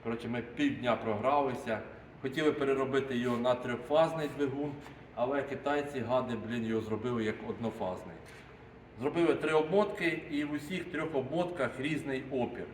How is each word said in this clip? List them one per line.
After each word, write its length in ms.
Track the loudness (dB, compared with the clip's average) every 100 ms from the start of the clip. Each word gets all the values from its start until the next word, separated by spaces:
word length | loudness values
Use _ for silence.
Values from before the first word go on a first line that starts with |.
Коротше, 240 | -4 -4 -2
ми 140 | -4
півдня 540 | -6 0 2 2 2 2
програлися. 840 | 2 2 4 4 2 0 -2 -2 -4 -14 -16 -6
Хотіли 300 | -4 2 2
переробити 640 | 4 2 2 4 2 2 0
його 200 | 2 2
на 180 | 4 2
трьохфазний 760 | 0 -4 2 6 6 4 -4 0
двигун, 340 | -2 0 -4 -6 -12 -16 -14 -2
але 280 | 0 0
китайці, 560 | -2 -4 0 0 0 -4
гади, 360 | 0 0 2 -4 -2
блін, 180 | -2 0
його 160 | 0
зробили 420 | 0 -2 0 0
як 120 | 0 -2 -4
однофазний. 680 | -4 -4 -2 -4 -4 -8 -14 -16 -18 -18 -20 -20 -20 -20 -4
Зробили 340 | -2 2 4 4
три 180 | 4
обмотки, 680 | 4 6 4 4 2 0 0 -4
і 120 | -4
в 100 | -2
усіх 300 | -4 -4 -6 -4
трьох 240 | -4 -2 -2
обмотках 640 | 0 0 -2 0 -2 -2
різний 440 | -2 -2 -2 -4 -2
опір. 340 | -2 -2 -4 -10